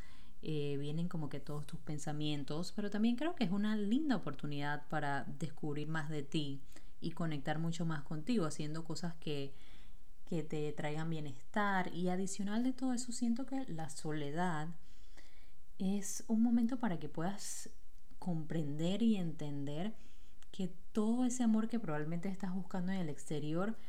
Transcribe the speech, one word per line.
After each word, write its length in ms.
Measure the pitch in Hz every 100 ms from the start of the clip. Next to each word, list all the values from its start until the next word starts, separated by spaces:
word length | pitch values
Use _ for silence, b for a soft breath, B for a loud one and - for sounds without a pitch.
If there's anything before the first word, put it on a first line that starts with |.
| B B B B
eh, 340 | - 151 143 143
vienen 280 | 143 156 175
como 220 | 170 151
que 100 | 143
todos 260 | - 147 147
tus 140 | 160
pensamientos, 920 | - 151 156 151 151 147 139 151 180 -
pero 140 | 202
también 260 | 208 220 247
creo 200 | 311 349
que 80 |
es 80 | 196
una 240 | 202 208 214
linda 400 | 202 247 311 214
oportunidad 720 | 151 139 151 147 147 147 -
para 340 | 156 147 139 123 143
descubrir 480 | 160 - 151 147 151
más 220 | 160 151
de 120 | 156
ti 400 | 139 160 143 139 - B B B
y 100 | 170
conectar 480 | 165 165 151 147 156
mucho 260 | 165 165 165
más 180 | 151
contigo, 420 | - 156 151 233 156
haciendo 380 | - 151 160
cosas 320 | 165 156 175 -
que, 380 | - 147 139 B B B B B B - -
que 180 | 170
te 280 | 156 156 151
traigan 360 | 143 151 151 165
bienestar. 840 | 160 151 131 - - 202 190 180
Y 160 | 165 180
adicional 540 | 185 190 - 202 214
de 100 | 247
todo 200 | 254 262
eso, 180 | 240 240
siento 340 | - 233 233 262
que 200 | 269 262
la 240 | 160 156
soledad 800 | - 156 151 143 151 180 156 156 175 b b b b b b b b - -
es 440 | 190 202 190 - -
un 160 | 220
momento 360 | 240 240 233 262
para 200 | 226 160
que 100 | 147
puedas 600 | - 170 202 - - - - - - - -
comprender 800 | 185 165 151 160 147 147 170 202
y 160 | 226 208
entender 760 | 170 147 151 143 139 147 202 - B B B B B
que 200 | - 185 - -
todo 340 | - 214 240 254
ese 180 | 247
amor 240 | 233 220 226
que 120 | 226
probablemente 500 | 185 151 151 170 196
estás 240 | 190 190
buscando 380 | 185 180 190 180
en 80 | 190
el 100 | 165
exterior 640 | 143 - 151 151 165 202 220